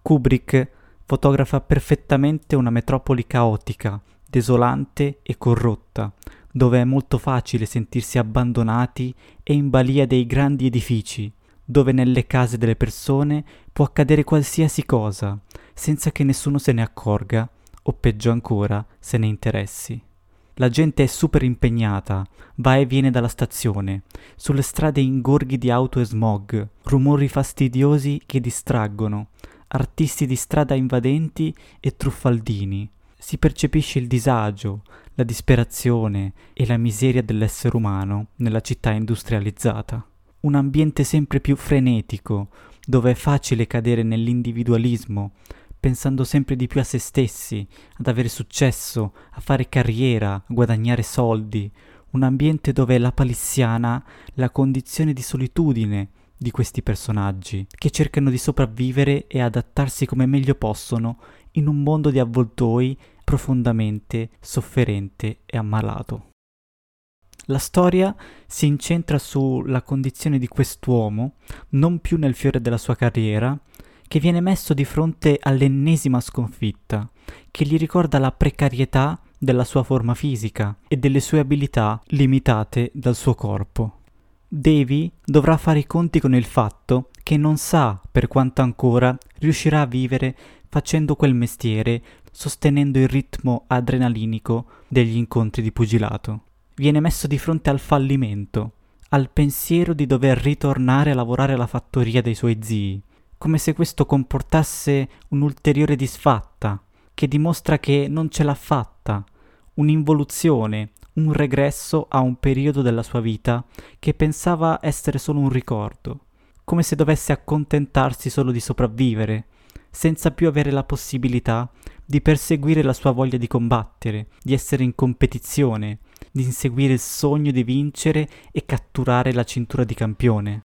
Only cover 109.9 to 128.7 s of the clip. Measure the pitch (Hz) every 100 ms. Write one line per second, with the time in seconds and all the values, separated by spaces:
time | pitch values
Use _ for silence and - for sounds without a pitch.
109.9 | 156 147 151 143 - 165 135 110 107 104
110.9 | _ - - 156 147 147 131 143 - -
111.9 | 160 - 135 127 123 139 135 143 139 123
112.9 | 117 113 120 113 107 - 120 - - -
113.9 | - - - 156 156 175 170 165 160 156
114.9 | - - 139 - 147 135 127 - 113 104
115.9 | - - 139 _ _ _ _ - 170 165
116.9 | 151 151 156 - 143 - 151 147 147 139
117.9 | - 135 127 131 - 127 120 - 123 123
118.9 | 110 127 110 110 107 - _ _ - _
119.9 | - 160 160 160 - 165 147 143 139 -
120.9 | 135 - 135 127 120 - 117 123 _ -
121.9 | - - 143 160 151 - 156 143 160 135
122.9 | 123 139 123 131 123 120 127 117 117 107
123.9 | _ 117 107 107 _ - 131 - 135 127
124.9 | - 127 120 135 - - - 135 110 104
125.9 | 107 - _ - 139 127 123 139 120 139
126.9 | 127 - - 147 151 147 127 120 131 147
127.9 | - 160 151 147 - - - -